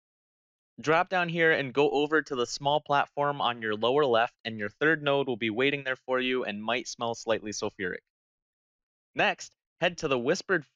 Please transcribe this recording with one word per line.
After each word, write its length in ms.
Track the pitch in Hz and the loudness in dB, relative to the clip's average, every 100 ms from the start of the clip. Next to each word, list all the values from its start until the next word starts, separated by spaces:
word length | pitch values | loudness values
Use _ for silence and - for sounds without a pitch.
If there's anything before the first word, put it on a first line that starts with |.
| _ _ _ _ _ _ _ - | _ _ _ _ _ _ _ -6
Drop 300 | 127 160 180 | 0 2 2
down 180 | 185 175 | 0 0
here 240 | 165 160 | 2 4
and 220 | 156 135 | 4 2
go 160 | 127 147 | 2 4
over 320 | 139 147 156 | 4 2 0
to 140 | 147 127 | 0 -2
the 100 | 120 | -4
small 340 | - 143 151 | -2 0 0
platform 600 | - 143 - - 143 143 | 2 0 0 -2 -2 -2
on 220 | 120 120 | -2 -2
your 120 | 110 107 | -4 0
lower 300 | 113 139 143 | 2 4 4
left, 300 | 110 120 - 113 | 4 2 -2 -10
and 140 | 110 | -6
your 100 | 104 | -8
third 320 | - 151 160 | -2 0 2
node 260 | 147 139 135 | 2 0 0
will 100 | 110 | -2
be 120 | 113 | -2
waiting 340 | 107 135 143 | 0 0 -2
there 140 | 135 127 - | -4 -6 -2
for 140 | 127 | -2
you 260 | 127 127 104 | 0 -2 -4
and 180 | 104 | -6
might 240 | 110 123 - | -4 -4 -4
smell 280 | - 117 117 | -6 -6 -4
slightly 360 | 117 110 107 | -2 -2 -2
sulfuric. 540 | 101 107 - 95 - - _ _ _ _ _ _ _ _ _ _ 139 | -6 -6 -6 -6 -8 -14 _ _ _ _ _ _ _ _ _ _ -2
Next, 360 | 196 175 - _ _ - | 0 -2 -8 _ _ -2
head 160 | 180 170 | -2 0
to 100 | 156 | 0
the 120 | 131 | 0
Whispered 460 | 120 180 - 180 - | 2 0 0 -2 -2